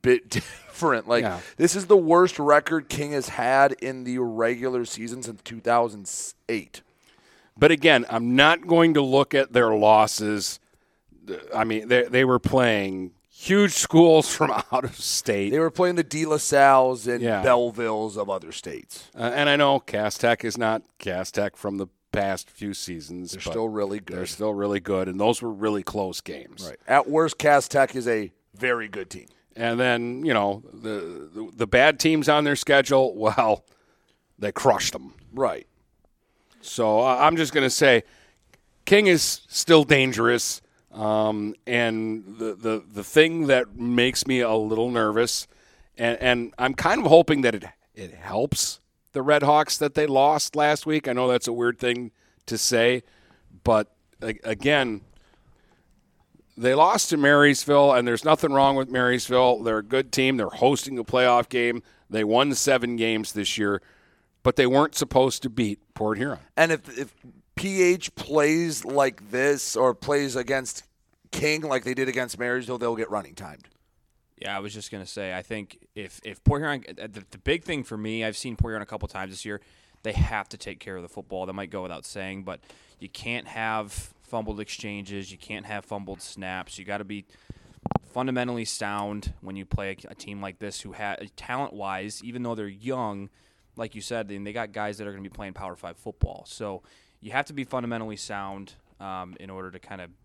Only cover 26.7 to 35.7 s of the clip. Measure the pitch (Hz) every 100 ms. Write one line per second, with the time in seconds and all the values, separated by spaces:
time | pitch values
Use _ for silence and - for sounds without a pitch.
26.7 | - - 139 139 151 160 - 147 143 -
27.7 | 143 135 131 117 113 98 _ _ 95 127
28.7 | 120 107 101 92 90 60 _ _ - 117
29.7 | 117 123 120 120 127 156 113 101 101 -
30.7 | 107 113 104 85 85 78 92 113 113 110
31.7 | 120 143 143 160 156 147 147 147 139 -
32.7 | 139 131 139 131 101 107 110 117 104 _
33.7 | _ _ _ _ _ _ _ 104 - 139
34.7 | 101 - - - - - 120 127 78 -